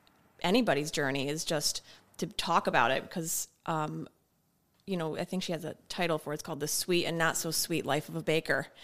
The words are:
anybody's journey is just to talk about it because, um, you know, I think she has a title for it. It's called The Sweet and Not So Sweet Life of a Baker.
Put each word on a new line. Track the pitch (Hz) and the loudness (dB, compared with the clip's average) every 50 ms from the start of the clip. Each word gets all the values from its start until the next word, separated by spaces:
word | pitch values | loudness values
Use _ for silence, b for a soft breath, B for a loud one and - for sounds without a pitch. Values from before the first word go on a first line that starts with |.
| _ - _ _ _ _ _ - | _ -20 _ _ _ _ _ -2
anybody's | - 175 196 262 233 185 139 143 151 156 | 2 4 4 4 4 4 2 2 0 -2
journey | - 156 143 135 135 139 131 | -2 0 0 0 0 0 -2
is | 143 151 160 - | -2 -2 -4 -2
just | - 170 147 - - - - b b b b b _ - | -2 -2 0 0 0 -2 -2 b b b b b _ -8
to | - 185 | -6 -6
talk | 165 - - - 180 170 180 - | -4 -4 -4 0 2 2 4 4
about | 190 165 143 120 120 | 4 4 6 6 6
it | 135 - - | 4 0 -2
because, | - - 180 160 165 - - - - _ _ _ | -4 -8 -6 -4 -4 -4 -4 -4 -6 _ _ _
um, | - 165 156 151 156 160 160 143 - - _ _ _ _ _ _ _ _ _ _ _ _ _ _ | -2 0 0 0 -2 -4 -8 -10 -12 -16 _ _ _ _ _ _ _ _ _ _ _ _ _ _
you | 196 190 | -4 -4
know, | 175 160 156 151 | -2 -2 -2 -2
I | - 180 | -4 -4
think | - 185 185 - | -4 -4 -4 -2
she | - | -2
has | 170 151 165 | -4 -4 -4
a | - - - _ _ | -8 -8 -10 _ _
title | - - 175 170 160 | -2 -2 0 0 0
for | 156 - 151 | 0 -2 -4
it. | 147 | -6
It's | 151 - | -6 -6
called | - 156 143 | -8 -4 -4
The | 151 | -2
Sweet | 156 - - - - 180 175 - | -2 0 -2 2 2 2 2 2
and | - 170 | 2 2
Not | 165 165 165 165 | 2 2 2 2
So | - - 165 | 0 -2 0
Sweet | 156 - - - 165 151 - | 0 0 0 0 -2 -2 0
Life | 139 135 151 - | 0 0 0 0
of | - 165 | -4 -6
a | 165 | -4
Baker. | 151 - 156 160 - - 139 131 - - B B | 0 2 2 2 2 2 0 0 0 -6 B B